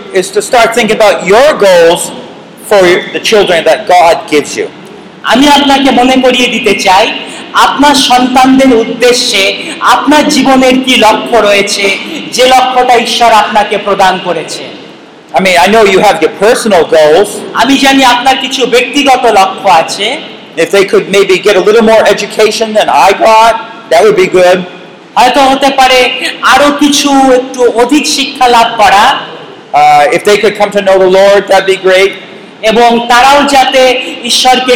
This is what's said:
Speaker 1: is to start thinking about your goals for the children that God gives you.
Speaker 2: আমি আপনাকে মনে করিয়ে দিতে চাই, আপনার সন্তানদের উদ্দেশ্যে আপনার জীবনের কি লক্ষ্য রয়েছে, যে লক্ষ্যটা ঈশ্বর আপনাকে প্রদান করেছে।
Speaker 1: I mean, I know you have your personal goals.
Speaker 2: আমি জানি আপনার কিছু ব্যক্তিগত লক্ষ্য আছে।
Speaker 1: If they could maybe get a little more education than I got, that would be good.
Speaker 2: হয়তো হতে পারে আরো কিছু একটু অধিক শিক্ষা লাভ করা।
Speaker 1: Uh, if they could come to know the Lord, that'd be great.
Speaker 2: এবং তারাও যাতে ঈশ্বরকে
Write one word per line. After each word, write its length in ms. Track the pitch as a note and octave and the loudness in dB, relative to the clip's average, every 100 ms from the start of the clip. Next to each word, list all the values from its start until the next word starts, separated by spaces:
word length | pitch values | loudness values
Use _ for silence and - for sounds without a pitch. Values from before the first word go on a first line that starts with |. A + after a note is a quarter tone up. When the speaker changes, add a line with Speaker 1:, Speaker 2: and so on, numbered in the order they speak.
| - F#3+ | -2 -6
Speaker 1:
is 60 | F#3 G#3 | -4 -6
to 40 | - | -2
start 200 | B3 A3+ | 0 0
thinking 220 | A#3+ G#3+ G#3 | 0 -2 0
about 160 | G#3 E3+ F3+ | 0 0 2
your 160 | G#3+ D4 - G3 | 2 2 2 2
goals 360 | F3 E3 F3 - - - - - - - | 4 4 0 -6 -14 -18 -20 -20 -14 -2
for 120 | G3+ F3 G3 - | 0 2 0 -4
the 100 | - - | -8 -2
children 300 | G#3+ F#3 E3+ | 0 0 0
that 140 | D#3 D3 - | 0 -2 2
God 300 | - E3 D#3+ - | 2 2 0 -2
gives 200 | D3 B2+ A#2 | -4 -4 -8
you. 80 | F2 - - - - - | -10 -12 -20 -20 -20 -10
Speaker 2:
আমি 260 | - A#3 C#4+ | -2 0 2
আপনাকে 420 | C#4 C#4 C4+ C4+ | 2 2 0 0
মনে 260 | A#3 B3+ C4 | 2 2 2
করিয়ে 260 | B3+ B3 A#3+ | 0 0 -2
দিতে 260 | A3 G#3 | -2 -2
চাই, 320 | - F#3+ F#3+ B3+ - - - - | -2 0 2 0 -4 -14 -16 -6
আপনার 420 | G3+ B3 - D4 | 0 0 2 0
সন্তানদের 840 | C4 C4 B3 B3+ B3+ C4 C4 C4+ A3+ | 2 2 0 2 2 2 4 2 2
উদ্দেশ্যে 680 | A3 - B3 B3 - G3+ G3 G3 - - | -2 -2 0 0 -2 -2 -2 -4 -10 -4
আপনার 480 | G3 B3+ - D4+ D4 | -2 0 0 0 0
জীবনের 560 | C4 C4 C4 C4 B3+ | 0 2 2 2 0
কি 100 | B3+ A#3+ | 0 0
লক্ষ্য 400 | G#3+ A3 - A#3 | 0 0 0 0
রয়েছে, 600 | G#3 G3+ G3+ G3+ G3 F#3+ - - - | 0 0 -2 -4 -4 -6 -8 -12 -8
যে 120 | A3+ B3+ | -2 2
লক্ষ্যটা 480 | B3+ B3+ B3+ B3 | 2 2 0 0
ঈশ্বর 380 | A#3 - - A#3 | 0 0 0 2
আপনাকে 460 | G#3+ A#3 A3 G#3 G3+ | 2 0 -2 -2 -4
প্রদান 400 | G3+ F#3+ F#3+ F3+ | -4 0 0 -2
করেছে। 400 | F3+ D#3+ C#3+ - B2+ - - - - - - | -6 -6 -8 -14 -16 -18 -20 -20 -20 -20 -6
Speaker 1:
I 60 | D#3+ | -2
mean, 160 | F#3+ E3+ | 0 2
I 40 | F#3+ | 2
know 120 | A3+ G3+ | 2 2
you 60 | F#3+ G#3 | 2 0
have 120 | D#3+ | 0
your 100 | D#3 - | -2 0
personal 440 | G#3 B3+ A3+ F3+ D3+ D#3+ | 0 0 0 0 2 2
goals. 320 | D3+ E3 G#3 - - | 4 2 0 -6 -8
Speaker 2:
আমি 240 | - A#3+ C4+ | -4 0 0
জানি 260 | C4+ C4+ | 0 2
আপনার 320 | B3+ A#3+ C4+ C4 | 2 0 0 -2
কিছু 300 | C4 - A#3 | -4 -4 -2
ব্যক্তিগত 580 | A#3+ B3 C#4+ C4+ B3 A#3+ G#3 | -2 -2 -2 0 0 2 2
লক্ষ্য 280 | F#3+ - G3 | 0 -2 0
আছে। 460 | E3 D#3 - G#3 D4+ - - - D#3 | 0 0 -6 -6 -8 -12 -20 -12 -6
Speaker 1:
If 120 | E3 | -2
they 140 | G3 F#3+ | 0 0
could 140 | G#3 D#3+ G3 | 0 0 -2
maybe 200 | F#3+ F#3 G#3 | 0 0 0
get 60 | F#3 | 0
a 20 | F#3 | 2
little 180 | A3+ A3 | 2 4
more 100 | A3 F3 | 2 2
education 540 | G3+ G3+ - G#3+ G#3 A3 G#3+ | -2 -4 -2 -2 -2 -2 -2
than 100 | E3 C3+ F#3 | 0 2 2
I 20 | - A3 | 2 2
got, 240 | A3 A3+ - - - - | 4 2 0 -6 -14 -2
that 100 | D#3+ | 2
would 140 | G#3+ F3+ | 2 2
be 60 | F#3 F3+ | 0 2
good. 180 | F3+ F#3 F3+ - - - - - | 2 0 -4 -16 -20 -20 -8 0
Speaker 2:
হয়তো 240 | B3 C4+ | 0 2
হতে 280 | C4+ C4 C#4 | 0 0 0
পারে 280 | C4+ B3+ B3+ A#3+ - E4 - | 2 2 2 0 -4 -10 -4
আরো 260 | G#3+ C4 C#4+ C#4+ | 0 2 2 0
কিছু 280 | D4 C#4+ C#4+ C#4 C4+ | 0 0 0 2 2
একটু 300 | B3+ B3+ B3 A#3+ A3 | 0 -2 -2 0 0
অধিক 220 | B3+ D4 - | 0 0 -2
শিক্ষা 420 | - C4 - B3+ | -6 -6 -2 0
লাভ 200 | A#3 A#3 - | 2 0 0
করা। 280 | G3 G3 A#3+ - - - - - - | 0 2 2 -2 -8 -18 -20 -20 -4
Speaker 1:
Uh, 440 | C#3+ D3+ D3 D3 E3+ | 2 4 4 2 0
if 40 | G3+ | 0
they 100 | G3+ | 0
could 120 | G#3+ - | 0 -2
come 100 | G#3 | -4
to 120 | G3+ G3 | -2 0
know 100 | F#3+ F#3 | 2 2
the 60 | F#3 | 2
Lord, 200 | G3+ G3+ G3 | 4 2 2
that'd 220 | F#3+ F#3+ F#3+ | 0 0 -2
be 40 | F#3 | 0
great. 240 | F#3 G3 - - - - - | 2 0 -4 -18 -20 -20 -6
Speaker 2:
এবং 280 | G#3+ A3 A#3+ A#3 A#3 | -2 2 2 2 0
তারাও 320 | A#3+ C4 C#4+ | 2 4 2
যাতে 380 | C#4+ C#4 B3 C4 B3+ B3 - - | 2 0 2 2 2 0 -6 -10
ঈশ্বরকে 500 | A#3+ - B3+ B3+ B3+ | -6 -2 0 0 0